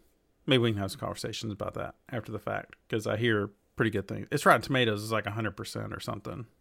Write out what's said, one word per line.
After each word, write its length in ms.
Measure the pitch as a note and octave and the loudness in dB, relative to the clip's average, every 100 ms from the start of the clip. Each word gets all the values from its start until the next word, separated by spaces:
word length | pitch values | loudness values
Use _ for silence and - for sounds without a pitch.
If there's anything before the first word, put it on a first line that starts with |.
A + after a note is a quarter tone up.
| _ _ _ _ - | _ _ _ _ 2
maybe 160 | C3 | 4
we 100 | A#2 | 4
can 80 | G2+ | 2
have 100 | G2 | -2
some 100 | - | -4
conversations 520 | - G2 A#2 G#2+ A2+ | -8 -6 -6 -6 -6
about 220 | G2 F#2 | -6 -6
that 200 | - - - - | -6 -8 -10 -10
after 220 | A#2+ - | -8 -6
the 60 | G#2+ | -8
fact, 360 | - G#2 - - - | -4 -6 -6 -16 -4
'cause 180 | A2+ A2+ | -4 0
I 100 | G#2+ | 2
hear 340 | A#2+ G#2+ G2+ - _ - | 4 4 2 -6 _ 0
pretty 140 | A2+ | 2
good 180 | G2+ F#2+ | 2 -4
things. 180 | G#2+ - | -8 -4
It's 140 | C#3+ | 2
Rotten 180 | G3 B2+ | 6 6
Tomatoes 400 | - C3+ A#2 G#2 | 6 2 4 2
is, 100 | A2 | 0
like, 140 | A2 G#2 | -2 -2
a 40 | |
hundred 220 | G#2+ A2 G2 | -2 -4 -4
percent 360 | - A2 G#2+ | -8 -6 -6
or 80 | - | -8
something. 460 | - G#2 - - A2+ _ | -6 -8 -8 -10 -12 _